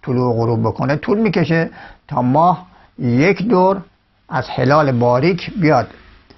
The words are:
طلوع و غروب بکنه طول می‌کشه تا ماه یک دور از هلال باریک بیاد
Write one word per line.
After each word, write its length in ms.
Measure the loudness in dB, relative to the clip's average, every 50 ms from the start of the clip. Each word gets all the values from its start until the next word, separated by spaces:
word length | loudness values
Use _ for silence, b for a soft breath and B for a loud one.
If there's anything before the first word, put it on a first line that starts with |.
طلوع 320 | -8 -4 -2 0 0 0 0
و 40 | 0
غروب 220 | 0 0 0 0
بکنه 360 | -2 -2 -2 -2 -2 -2 -2
طول 220 | -2 -2 -2 0 0
می‌کشه 500 | 0 0 0 0 0 0 0 0 0 -4 B B B B B B B -8
تا 140 | -4 -2
ماه 440 | 0 0 2 2 2 2 0 -2 -6 b b b b b b -6
یک 500 | -2 0 2 2 2 2 2 0 0 0
دور 340 | 2 2 2 2 0 -2 -6 -14 _ _ _ _ _ _ _ -8
از 200 | -6 -6 -6 -6
هلال 440 | -4 -2 0 2 4 4 2 2
باریک 680 | 0 0 2 2 2 2 2 0 -2 -2 -6 -10 -6 -2
بیاد 300 | 0 2 2 2 0 -4 -10 -20 -20 -20 -20 -20 _ _ -20